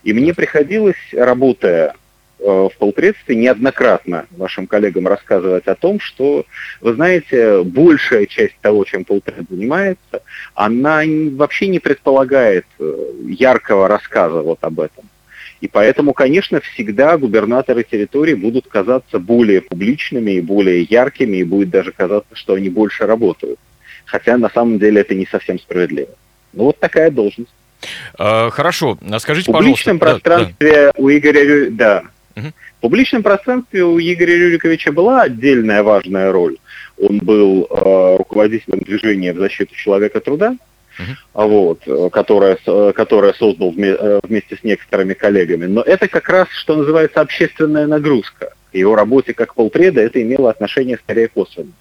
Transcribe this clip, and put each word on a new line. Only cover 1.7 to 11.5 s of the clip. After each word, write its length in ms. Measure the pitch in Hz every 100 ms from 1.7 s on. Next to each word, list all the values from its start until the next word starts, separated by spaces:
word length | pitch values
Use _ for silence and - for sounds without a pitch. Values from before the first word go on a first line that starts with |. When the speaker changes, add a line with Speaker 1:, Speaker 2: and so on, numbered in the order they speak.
| 85 78 - _ _ _ _
Speaker 1:
э, 60 |
в 260 | 101 95 95 -
полпредстве, 560 | 101 - 202 214 -
неоднократно 920 | 117 123 110 131 - 127 90 - 85 73
вашим 380 | 85 92 - 95
коллегам 400 | 104 104 90 92
рассказывать 580 | 101 - 101 92 90 -
о 80 |
том, 240 | 95 175 208
что, 480 | - - 139 147 - - - -
вы 140 | 117
знаете, 680 | 117 170 180 - 127 113 98
большая 640 | 90 95 170 143 - 117 101
часть 300 | - 101 _
того, 220 | 104 104
чем 200 | 98 95
полпред 420 | 92 101 - 98 85
занимается, 720 | 90 113 165 196 185 _ 104 _ - -
она 500 | - - 120 143 156
н-, 320 | 156 156 156 135
вообще 300 | 147